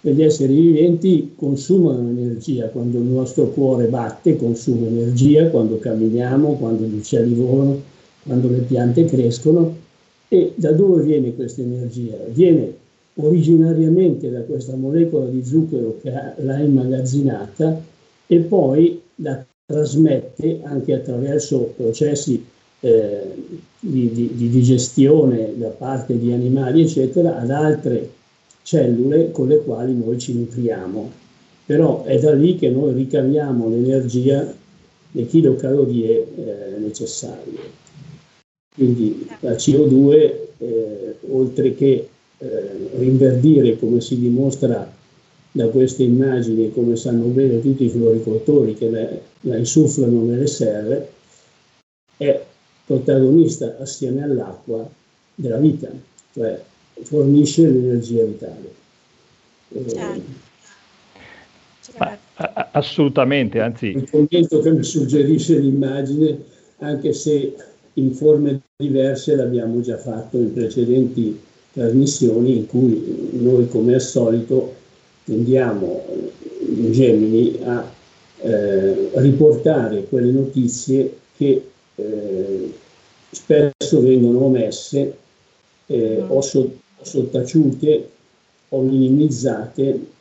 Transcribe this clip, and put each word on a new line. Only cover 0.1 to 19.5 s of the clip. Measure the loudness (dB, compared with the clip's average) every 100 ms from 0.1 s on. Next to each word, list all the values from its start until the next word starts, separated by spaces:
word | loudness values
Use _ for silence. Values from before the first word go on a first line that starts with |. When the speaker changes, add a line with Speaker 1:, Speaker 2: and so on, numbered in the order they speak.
Speaker 1:
gli | 4
esseri | 4 4 2
viventi | 4 6 6 4 2 2 2 0 -6
consumano | -4 -4 2 2 2 0 -4
energia, | -4 -4 -6 -6 -6 -4
quando | -6 -4 -2
il |
nostro | 0 -2 -2 0 0
cuore | 2 0 2 0
batte | -2 -6 -2 0
consuma | 0 -2 -2 -2 -2 0
energia, | -2 0 2 4 6 4
quando | 2 0 -2
camminiamo, | -4 -2 0 0 0 2 2 0
quando | -2 -2 -4
gli | -6
uccelli | -2 0 2
volano, | 0 2 2 2 -2 -8 _ _ _
quando | -4 -2 0
le | 0
piante | 0 0 2 2
crescono. | 2 2 0 0 2 4 2 -2 -20 _ _ _ _
E | 2 2 -2
da | 0
dove | 2 4 4
viene | 2 0 -2 -6
questa | -10 -8
energia? | -8 -6 -8 -8 -10 -10 -6
Viene | 2 4 4 0 -10 _ _ _
originariamente | -2 2 2 4 4 4 2 2 4 2 0 -6
da | -8
questa | -6 -8 -8
molecola | -6 -2 0 2 0 -2
di | -6
zucchero | 0 0 0 -4 -4 -6
che | -10
ha, | -10 -10 -8
l'ha | -4 -2
immagazzinata | 2 2 2 -2 -2 0 -2 -4 -10 -2 -2 -2 -10 _ _ _ _
e | 2
poi | 4 4 4 4 4 2 _ -12
la | -8 -8 -12